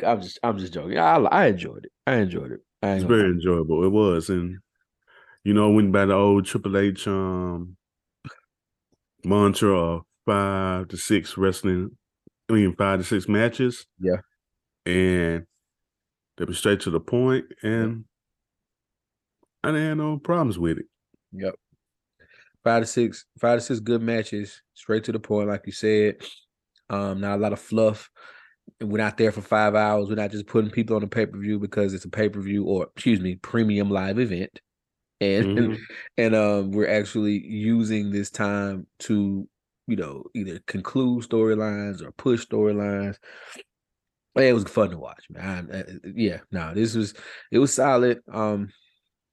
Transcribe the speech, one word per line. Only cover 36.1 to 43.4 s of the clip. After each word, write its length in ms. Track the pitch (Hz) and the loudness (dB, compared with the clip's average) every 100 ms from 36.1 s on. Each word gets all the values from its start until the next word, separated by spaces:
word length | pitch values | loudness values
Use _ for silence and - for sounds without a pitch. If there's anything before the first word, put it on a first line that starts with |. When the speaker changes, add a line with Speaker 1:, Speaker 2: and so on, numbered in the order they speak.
| - | 0
Speaker 1:
and, 160 | 113 | 2
um, 360 | 110 104 101 98 | 4 4 2 0
we're 180 | 104 104 | 0 2
actually 560 | 107 101 110 107 101 | 0 0 -2 0 -2
using 680 | - 107 107 117 107 107 104 | -4 -4 0 2 2 -2 -2
this 200 | 101 101 | -4 -4
time 560 | - 104 101 101 95 - _ | -4 -2 -2 -4 -6 -12 _
to, 480 | - 104 101 98 104 _ _ _ - | -2 0 0 -2 -8 _ _ _ -6
you 100 | 101 | -6
know, 280 | 78 69 - | -6 -12 -12
either 260 | 113 95 82 - | -10 -10 -10 -10
conclude 580 | 98 - 131 127 120 | -8 -4 -2 0 -2
storylines 760 | 113 113 110 107 107 104 104 90 | 0 2 2 2 -2 -4 -6 -8
or 100 | 78 | -14
push 340 | - 131 117 - | -6 0 0 0
storylines. 680 | 110 107 104 104 98 101 95 - - | 0 0 0 -2 -4 -6 -8 -16 -20